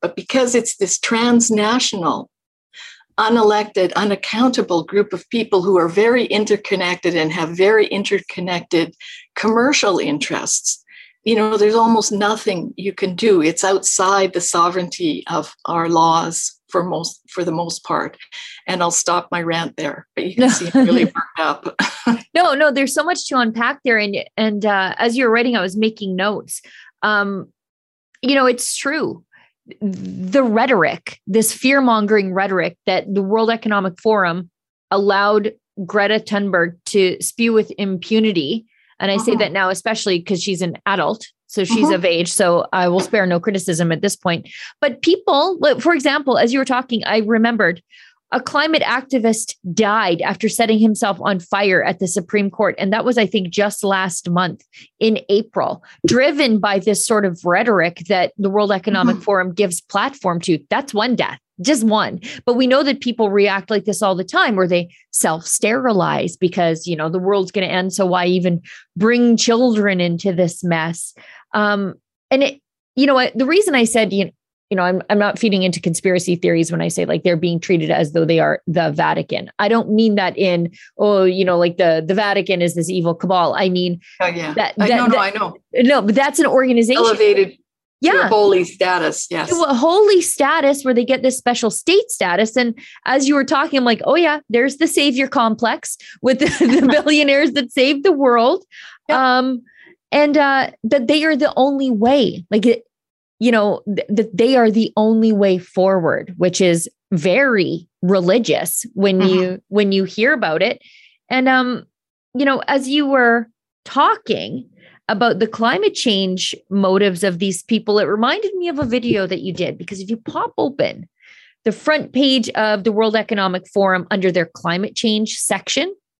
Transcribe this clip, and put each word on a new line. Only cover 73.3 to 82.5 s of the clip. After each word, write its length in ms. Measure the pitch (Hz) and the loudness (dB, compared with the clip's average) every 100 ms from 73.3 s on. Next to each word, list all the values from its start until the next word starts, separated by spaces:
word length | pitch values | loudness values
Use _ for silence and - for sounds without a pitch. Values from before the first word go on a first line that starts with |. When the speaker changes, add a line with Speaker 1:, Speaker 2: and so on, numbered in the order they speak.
| 220 | 0
Speaker 2:
the 80 | 262 | 0
reason 280 | 349 415 | 2 2
I 100 | 269 | 2
said, 280 | 226 226 214 | 2 2 0
you, 180 | 196 175 - _ _ - | 0 -4 -6 _ _ -6
you 60 | 190 | -2
know, 80 | |
I'm, 180 | 180 185 - | 0 -2 0
I'm 80 | 208 | 0
not 180 | 208 - | 0 0
feeding 280 | 226 196 | 0 0
into 160 | 185 170 | 0 -2
conspiracy 560 | 180 165 190 180 175 175 | -4 -2 0 0 0 -2
theories 340 | 180 165 165 | 0 0 0
when 100 | 170 | -2
I 60 | 170 | -4
say, 180 | 165 | -2
like, 200 | 175 175 | -2 0
they're 120 | 180 170 | 0 0
being 220 | 175 165 | 0 -2
treated 320 | - 175 156 | 0 0 0
as 220 | 165 156 | 0 0
though 120 | 165 | 0
they 140 | 160 165 | 0 2
are 240 | 151 151 - | 2 -2 -2
the 240 | 170 160 | -2 -2
Vatican. 580 | 151 156 156 - - 185 - | 0 -2 -2 -4 -8 -8 -4
I 80 | 208 | 0
don't 240 | 233 - | 0 0
mean 240 | 214 226 | 2 2
that 240 | 202 180 - | 2 -2 -2
in, 320 | 185 175 170 - - - | 0 0 -2 -8 -14 -2
oh, 280 | 208 202 | 2 4
you 200 | 190 185 | 2 2
know, 140 | 185 175 | 2 2
like, 180 | 175 175 | 2 2
the, 280 | 175 160 160 | 2 2 0
the 80 | |
Vatican 480 | 190 208 202 190 | -2 0 0 0